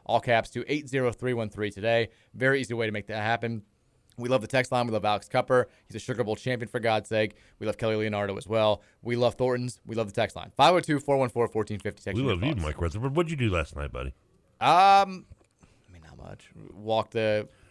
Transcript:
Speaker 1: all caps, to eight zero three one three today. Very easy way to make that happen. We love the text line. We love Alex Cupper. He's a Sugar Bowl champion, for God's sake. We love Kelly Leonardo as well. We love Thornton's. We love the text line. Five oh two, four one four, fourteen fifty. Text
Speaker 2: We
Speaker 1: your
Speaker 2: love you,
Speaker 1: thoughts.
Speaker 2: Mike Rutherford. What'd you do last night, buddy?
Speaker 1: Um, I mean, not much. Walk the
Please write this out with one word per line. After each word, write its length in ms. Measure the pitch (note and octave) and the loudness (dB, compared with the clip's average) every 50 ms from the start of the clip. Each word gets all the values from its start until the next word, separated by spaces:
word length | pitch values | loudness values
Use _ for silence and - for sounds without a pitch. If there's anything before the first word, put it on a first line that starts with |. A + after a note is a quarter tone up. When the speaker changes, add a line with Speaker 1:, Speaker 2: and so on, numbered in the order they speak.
| _ | _
Speaker 1:
all 140 | - A2+ A2+ | 0 0 0
caps, 320 | - B2+ A#2 A2+ G#2+ - | 2 4 2 2 2 0
to 120 | - A#2+ - - | -6 -8 -4 -4
eight 200 | C#3+ D3+ - B2+ | -4 -4 -4 -4
zero 240 | C3 C3+ B2+ A#2+ | -2 0 0 0
three 220 | A2 - A#2+ B2+ B2 | -2 -2 -4 -4 -2
one 160 | A#2 A2 G2+ | -2 -4 -6
three 220 | - G2 G#2+ G#2 | -4 -4 -4 -4
today. 380 | - G2 G2 A2+ A#2 A#2 A2+ - - _ _ _ - | -4 -4 0 2 2 2 0 -2 -6 _ _ _ -6
Very 260 | G#2 B2+ C3+ C3+ C3+ | 0 2 2 2 2
easy 140 | B2 - A#2 | 0 -4 -4
way 100 | A#2 A2+ | -4 -2
to 60 | G#2+ | -2
make 160 | G#2 G#2+ G2+ - | -4 -6 -8 -6
that 160 | G#2+ A2 G#2 | -6 -4 -2
happen. 400 | A2 A#2 A2+ B2 A#2 A#2 G#2+ - _ _ _ _ _ _ _ _ _ _ - | 0 0 0 -2 -4 -6 -6 -10 _ _ _ _ _ _ _ _ _ _ -8
We 100 | A#2+ B2 | -2 0
love 140 | C3 B2+ | 0 0
the 60 | G#2 G#2+ | 0 0
text 260 | - C3 B2 - B2+ | 0 0 0 2 0
line. 120 | B2 A#2+ | 0 0
We 60 | A#2+ A2 | 0 -2
love 120 | G#2+ F#2 | -2 0
Alex 240 | G#2+ G#2 G2+ - - | 0 0 -2 -4 -2
Cupper. 380 | - B2+ B2 - C3 B2 A#2+ - _ _ _ _ | -2 -2 2 4 4 2 2 2 _ _ _ _
He's 80 | - | -14
a 40 | A2 | -12
Sugar 240 | - - A#2 G#2 A2+ | -8 -6 -4 -4 -2
Bowl 120 | G2+ A2 | -2 -4
champion, 320 | - - C3 B2+ A2+ A#2+ A2 | -4 -4 -4 -4 -4 -6 -6
for 120 | - B2 | -6 -2
God's 260 | G#2+ A2+ A2 G#2+ G#2+ - | 0 2 0 0 0 0
sake. 260 | A2+ G#2+ A2 G#2+ - - _ _ _ _ | 0 0 0 0 -4 -12 _ _ _ _
We 60 | G#2 | -6
love 120 | G#2+ G2+ - | -4 -4 -2
Kelly 180 | A#2+ A2+ A2 | -2 0 0
Leonardo 400 | G#2+ G#2+ A2 G#2 G2+ G#2 G2+ G2 G2+ | 0 0 0 -2 -2 -2 -2 -4 -8
as 80 | - | -6
well. 380 | F#2+ A2 A2 G#2+ G#2+ G#2 - - _ _ _ | -2 0 2 4 4 2 0 -2 _ _ _
We 140 | - A2+ A#2+ | -6 -4 -2
love 200 | A#2+ B2 A#2 G#2+ | 2 2 0 2
Thornton's. 440 | - B2+ B2+ B2 B2 B2 B2 - - _ | 0 0 0 0 -2 -4 -6 -10 -12 _
We 100 | - A2 | -6 -4
love 120 | A2+ A2+ G2+ | -4 -4 -2
the 60 | - | -2
text 220 | A#2+ A2 G2+ - | -2 -2 -2 -4
line. 160 | E2+ - - - | -10 -14 -10 2
Five 180 | - C#3 D#3+ F3+ | 4 6 6 6
oh 40 | F3 | 4
two, 180 | - - D3+ C#3 | 2 2 -2 0
four 160 | - - C#3 C3+ | 2 2 2 2
one 120 | C3 A#2 | 2 0
four, 180 | - A#2 A#2 G#2+ | 2 0 0 0
fourteen 320 | - A2 G#2+ - G#2+ G2 | 0 -2 -2 -2 -6 -6
fifty. 240 | - G#2 F#2 - - | -6 -8 -8 -6 -8
Text 140 | G2+ G2 A2+ | -4 -4 -2
Speaker 2:
We 40 | C3+ | 0
Speaker 1:
your 100 | C3 G2+ | 0 0
Speaker 2:
love 80 | E2+ G2 | 0 0
you, 80 | D3+ D#3+ | -2 -2
Speaker 1:
thoughts. 80 | G#2 D#2+ | -2 -2
Speaker 2:
Mike 180 | D2+ D2+ - | -4 -2 -2
Rutherford. 340 | E2+ E2+ - G#2 B2 C3+ C3+ | -4 -4 -4 -4 -4 -2 0
What'd 160 | E3 F3+ D#3+ | 0 0 0
you 60 | E3 C#3+ | -2 -2
do 120 | B2 A2 | 0 0
last 240 | F2+ E2+ D#2+ - - | 0 0 -2 -4 -8
night, 160 | C#2+ D2 C2+ A1+ | -10 -10 -8 -8
buddy? 160 | B1 C2 C2 - - _ _ _ _ _ _ _ _ | -8 -8 -8 -10 -12 _ _ _ _ _ _ _ _
Speaker 1:
Um, 680 | - C3+ D#3+ F3 F#3+ G3 G3 G3 G3 F#3+ F#3 F3+ - _ - _ _ _ _ _ - _ _ _ _ _ | 2 4 6 6 8 8 8 6 4 2 -2 -12 -16 _ -20 _ _ _ _ _ -20 _ _ _ _ _
I 60 | F2+ | -20
mean, 100 | E2+ D#2+ | -20 -20
not 120 | D#2 D#2+ - | -20 -20 -18
much. 320 | - - G#2 - - - - G#2 G#2 F#2+ - | -18 -18 -18 -18 -20 -20 -20 -20 -20 -20 -20
Walk 380 | F#2+ G#2 A2 A2 A2 G#2+ - | -12 -4 0 0 0 0 0
the 360 | - A2+ A2 G#2+ G#2+ G#2+ G#2 - - _ - _ | -2 0 2 2 2 0 -2 -4 -12 _ -20 _